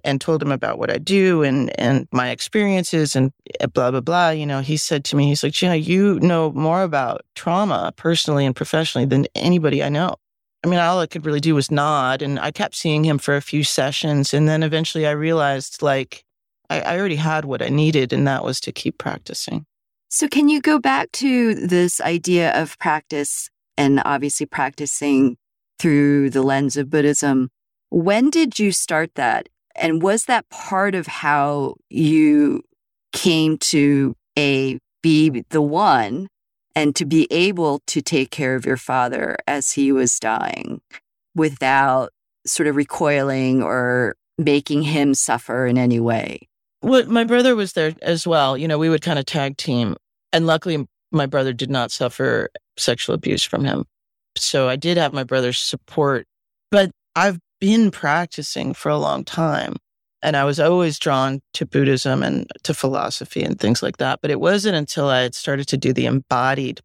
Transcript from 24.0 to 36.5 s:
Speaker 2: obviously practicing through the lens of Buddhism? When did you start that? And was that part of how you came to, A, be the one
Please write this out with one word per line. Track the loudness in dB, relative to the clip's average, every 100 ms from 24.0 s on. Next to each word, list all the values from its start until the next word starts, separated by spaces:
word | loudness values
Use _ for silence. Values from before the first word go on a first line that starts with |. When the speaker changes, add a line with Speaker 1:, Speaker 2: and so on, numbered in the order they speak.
Speaker 2:
obviously | 2 -2 -2 -4
practicing | -6 -4 -4 -4 -8 -4 0 2 2 0 _ _ _ _
through | 2 4 4 4 2
the | 2
lens | 2 2 0 -2
of | -2
Buddhism? | 2 2 2 2 0 0 _ _ _ _
When | 0 2 2 2
did | 2 0 2
you | 0
start | 0 -2 -2 -2
that? | -2 0 0 -4 _ _ -6
And | -2 0
was | 2 0
that | 0 -2 -2
part | -16 -4 0 0 -2
of | -6
how | -4 0 2 2 0 -4 -8 _
you | 0 2 4 6 6 4 0 -8 _ _ _ _
came | -2 2 4 2 0
to, | 0 2 2 2 0 -4 _ -2
A, | 0 2 0 -6 _ _
be | 2 4 4 0 -4
the | -2
one | 0 2 4 4 2 -6 -10 _ _